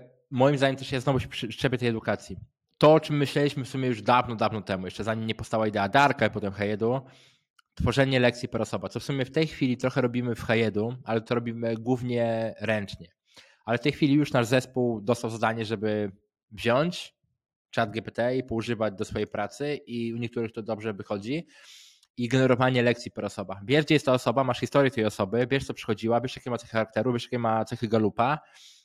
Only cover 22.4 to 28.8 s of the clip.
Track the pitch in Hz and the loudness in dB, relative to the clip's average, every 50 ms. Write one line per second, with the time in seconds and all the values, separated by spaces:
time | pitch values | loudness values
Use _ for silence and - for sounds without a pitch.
22.4 | 131 127 127 113 127 127 131 127 120 123 117 - - - - - 104 101 - - | 4 4 4 4 2 2 2 4 4 2 2 0 -2 -12 -10 -8 -8 -8 -6 -8
23.4 | 98 90 98 98 101 101 131 151 156 - 156 143 - - 127 127 - 127 113 131 | -10 -10 -10 -10 -4 0 2 2 4 4 2 2 4 4 2 2 2 2 0 2
24.4 | 135 127 120 - - 113 - 143 143 131 - - 110 107 - - 107 95 98 117 | 2 0 0 -2 -2 0 2 4 4 4 2 0 0 0 0 -2 -2 -2 0 0
25.4 | 127 120 131 139 131 - 123 - - - 113 - - 110 113 120 123 127 - - | 0 0 0 -2 -2 -4 -8 -8 -4 -4 -4 -2 0 0 0 0 0 -2 -6 -10
26.4 | - 131 120 113 - - - 113 110 - - - 110 127 123 120 - - - 123 | -8 -6 -6 -6 -6 -4 -2 -2 -2 0 0 -2 0 0 0 -2 -4 -4 -4 -2
27.4 | 117 113 110 110 110 - - 117 - 110 104 113 110 104 - - 117 127 147 156 | 0 0 0 0 -2 -4 -6 -6 -2 0 2 2 2 2 2 2 0 0 0 -2
28.4 | - _ _ - - - - _ | -6 _ _ -20 -20 -20 -20 _